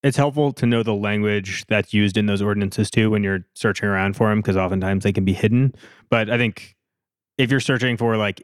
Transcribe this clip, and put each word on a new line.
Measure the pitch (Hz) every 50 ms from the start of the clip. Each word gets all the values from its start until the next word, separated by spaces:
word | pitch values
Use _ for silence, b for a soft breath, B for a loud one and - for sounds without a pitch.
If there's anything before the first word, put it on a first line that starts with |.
| -
It's | 143 131
helpful | - 143 147 135 151 147 143
to | 131 - -
know | 117 117 117 110
the | 113 107
language | 101 101 104 104 104 104 107 104 104 98 95 95 - -
that's | _ 107 104 101 -
used | - 104 104 101 92
in | 110 104
those | 104 101 98
ordinances | 101 104 101 101 101 95 - - 107 -
too | - 113 110 110
when | 107 104 101
you're | 98 98 92 87 _ _
searching | - - 113 101 - - 104
around | 98 95 95 98 98
for | - 117 107
'em, | 107 107 104
'cause | - 95
oftentimes | 95 92 90 95 95 92 95 98 95
they | - 107
can | 95 - 95
be | 95
hidden. | 95 - - 107 110 123 131 135 B B B B B B B B
But | - 113 110 104
I | 120 120
think | 120 113 - - - - _ _ _ _ _ _ _ _ _ _ _ _ _
if | - 131 117
you're | 139 131
searching | - - 135 120 123 127 120
for, | 107 120 117 113
like, | 110 107 101 98 -